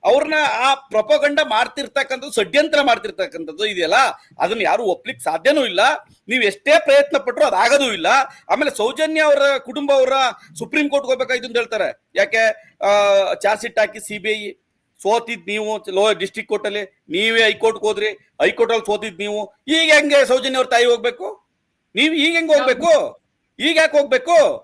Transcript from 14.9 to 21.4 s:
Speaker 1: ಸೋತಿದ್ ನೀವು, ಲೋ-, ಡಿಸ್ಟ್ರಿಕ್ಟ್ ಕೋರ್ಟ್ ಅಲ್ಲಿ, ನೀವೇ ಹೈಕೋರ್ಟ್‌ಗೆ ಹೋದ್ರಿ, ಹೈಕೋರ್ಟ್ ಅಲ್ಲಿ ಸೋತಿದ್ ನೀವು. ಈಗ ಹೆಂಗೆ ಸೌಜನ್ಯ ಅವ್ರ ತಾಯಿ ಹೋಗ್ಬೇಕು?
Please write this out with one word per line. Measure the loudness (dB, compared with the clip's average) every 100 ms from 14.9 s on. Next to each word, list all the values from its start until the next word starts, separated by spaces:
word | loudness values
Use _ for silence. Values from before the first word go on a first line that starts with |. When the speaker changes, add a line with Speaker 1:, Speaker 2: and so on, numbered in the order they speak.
| _
Speaker 1:
ಸೋತಿದ್ | 0 0 -2 -10 -6
ನೀವು, | -6 -4 -6 -4
ಲೋ-, | 0 2 2
ಡಿಸ್ಟ್ರಿಕ್ಟ್ | -4 -8 -6
ಕೋರ್ಟ್ | -6 -4
ಅಲ್ಲಿ, | -6 -10 _ _
ನೀವೇ | -2 0 2
ಹೈಕೋರ್ಟ್‌ಗೆ | 0 2 -2 -2 -4
ಹೋದ್ರಿ, | -4 -6 -8 _ _
ಹೈಕೋರ್ಟ್ | -2 0 0
ಅಲ್ಲಿ | 0 -2
ಸೋತಿದ್ | -4 -6 -8
ನೀವು. | -8 -6 -10 _ -4
ಈಗ | 0 4
ಹೆಂಗೆ | 2 4 2 2
ಸೌಜನ್ಯ | 0 0 -2
ಅವ್ರ | 0
ತಾಯಿ | 2
ಹೋಗ್ಬೇಕು? | 2 2 -2 -6 -14 -14